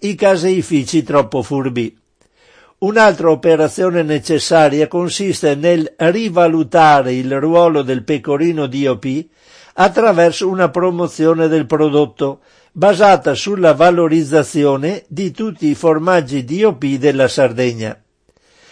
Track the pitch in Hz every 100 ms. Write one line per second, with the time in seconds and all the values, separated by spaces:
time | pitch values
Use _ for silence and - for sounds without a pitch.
0 | 202 175 202 190 180 190 - 151 127 165
1 | 120 147 117 135 110 143 131 123 113 -
2 | _ _ _ _ _ _ _ _ 190 220
3 | 214 156 165 151 175 160 156 - 185 175
4 | 156 147 - 151 - 165 151 147 151 175
5 | 175 - 196 - 156 143 165 175 156 -
6 | 165 202 226 170 170 160 151 170 156 143
7 | 127 127 131 139 151 170 170 151 131 131
8 | 107 147 147 143 170 156 139 139 135 113
9 | 135 139 160 _ _ - _ - 190 175
10 | 226 170 170 156 190 185 170 175 180 175
11 | 175 - 160 165 160 160 127 151 156 143
12 | 147 - 139 139 _ _ _ - 190 180
13 | 202 175 147 135 196 202 170 143 175 175
14 | 165 160 139 151 135 156 143 135 151 202
15 | - 147 190 135 220 160 151 143 165 156
16 | 170 180 131 139 123 175 220 135 143 139
17 | 143 135 127 - 127 117 123 113 110 -
18 | _ _ _ _ _ _ _